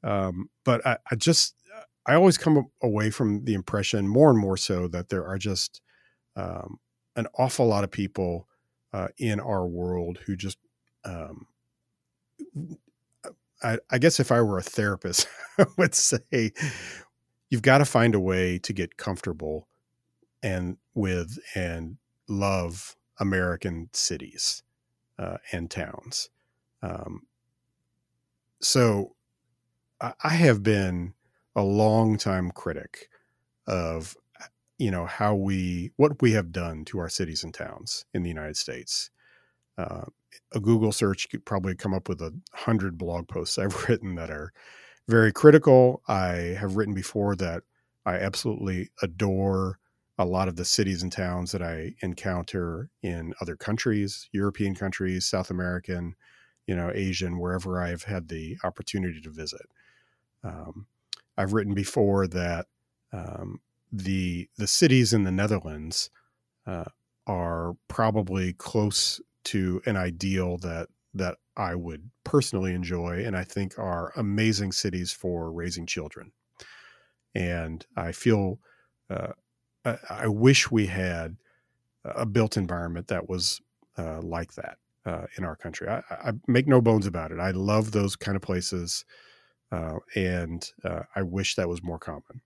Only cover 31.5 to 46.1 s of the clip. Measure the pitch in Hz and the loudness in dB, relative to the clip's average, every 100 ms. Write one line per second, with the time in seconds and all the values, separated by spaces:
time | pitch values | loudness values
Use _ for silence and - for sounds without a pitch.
31.5 | - 98 101 107 110 113 107 - 92 90 | 0 2 4 6 6 4 4 0 0 -2
32.5 | - - 78 - - - _ _ _ _ | -4 -8 -8 -10 -18 -20 _ _ _ _
33.5 | _ - 92 82 82 80 - _ _ - | _ -4 -2 -2 -4 -8 -16 _ _ -20
34.5 | _ _ _ 117 92 85 - 104 104 98 | _ _ _ -2 -2 -4 0 2 2 0
35.5 | 95 90 87 90 _ 147 147 123 110 87 | 0 -2 -4 -6 _ 4 6 4 4 0
36.5 | 87 87 80 78 - 85 - 87 78 - | -4 -6 -6 -8 -6 -4 -4 -4 -6 -8
37.5 | - - - - - - 90 87 80 78 | -10 -12 -12 -10 -10 -8 -6 -4 -6 -8
38.5 | 78 - - - - - _ _ _ _ | -8 -8 -8 -6 -6 -6 _ _ _ _
39.5 | _ _ - 87 87 87 _ _ - _ | _ _ -10 -8 -8 -12 _ _ -20 _
40.5 | - 101 113 107 104 104 95 - 107 - | -2 4 4 4 2 0 0 -4 -8 -4
41.5 | 101 92 92 104 95 - 95 82 80 - | -4 -2 -4 -2 -4 -4 -8 -6 -10 -16
42.5 | - - 113 95 85 87 87 85 - 82 | -8 0 0 0 -6 -6 -6 -6 -8 -6
43.5 | - - 92 - 117 98 87 82 76 78 | -2 -2 -2 0 0 0 -8 -8 -10 -12
44.5 | _ - - - - - 113 110 98 151 | _ -20 -20 -20 -20 4 8 8 10 10
45.5 | 151 147 127 127 127 - | 10 10 8 8 4 -2